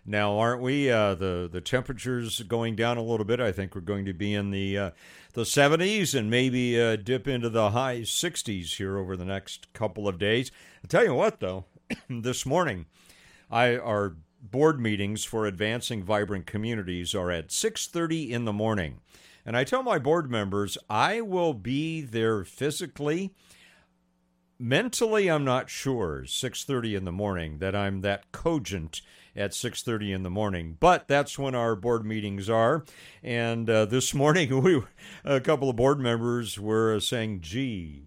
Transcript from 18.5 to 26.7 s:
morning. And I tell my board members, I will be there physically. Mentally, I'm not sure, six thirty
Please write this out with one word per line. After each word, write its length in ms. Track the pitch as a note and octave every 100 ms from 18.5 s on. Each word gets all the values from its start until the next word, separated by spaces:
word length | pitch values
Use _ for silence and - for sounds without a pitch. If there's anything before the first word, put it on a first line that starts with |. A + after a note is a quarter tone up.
morning. 480 | G#2 A2 G#2 D#2 B1 _ - - -
And 120 | A#2 A#2
I 80 |
tell 200 | C3+ B3+
my 140 | B3+ F3
board 300 | C3+ E3+ C#3
members, 460 | A#2 G2+ G2+ G2+ - -
I 300 | G#2+ D3 A3+
will 340 | G#3+ F3+ E3+
be 460 | A2+ G#2+ C3+ D#3+ D#3+
there 440 | C3+ A2+ A2+ G#2+
physically. 880 | F2 - C#3+ D3 E3 - D3 E3 F#3+ _ - - - _ _ _ _ _ _ _ _ -
Mentally, 720 | A#2 D3 B3 - A3+ G#3+ F#3+
I'm 140 | D#3
not 260 | C3+ B2+ -
sure, 540 | - C#3 A#2+ F2 C#2 C2+
six 380 | - B2+ -
thirty 320 | -